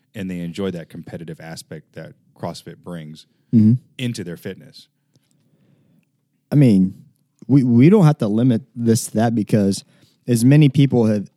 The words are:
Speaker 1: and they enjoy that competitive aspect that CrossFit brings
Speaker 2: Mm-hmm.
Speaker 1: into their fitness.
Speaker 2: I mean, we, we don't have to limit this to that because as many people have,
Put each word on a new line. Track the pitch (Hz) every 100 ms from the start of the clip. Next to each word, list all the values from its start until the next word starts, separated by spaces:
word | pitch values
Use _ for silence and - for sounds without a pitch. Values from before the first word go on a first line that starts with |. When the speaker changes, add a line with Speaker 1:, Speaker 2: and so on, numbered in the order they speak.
| _ 107
Speaker 1:
and | 95
they | 87
enjoy | 85 82 98
that | 87 76
competitive | 85 - 87 80 80
aspect | 80 - - - _
that | - 80 _ _ -
CrossFit | 87 82 87 80
brings | 90 87 76 78 _ _ -
Speaker 2:
Mm-hmm. | 113 107 123 _ -
Speaker 1:
into | 131 117
their | 87 85
fitness. | 101 92 73 - _ _ _ _ _ _ _ _ _ _ _ _ _ _ _ _ -
Speaker 2:
I | 139
mean, | 131 95 92 - - _ _ _ -
we, | 139
we | 123 117 147
don't | 214 156
have | 147
to | 107
limit | 110 127 113 - 120
this | 113 110 -
to | 110
that | 117 117
because | 101 110 98 95 - _ _ _ -
as | 117
many | 123 151 143
people | 139 135 123 110
have, | 104 95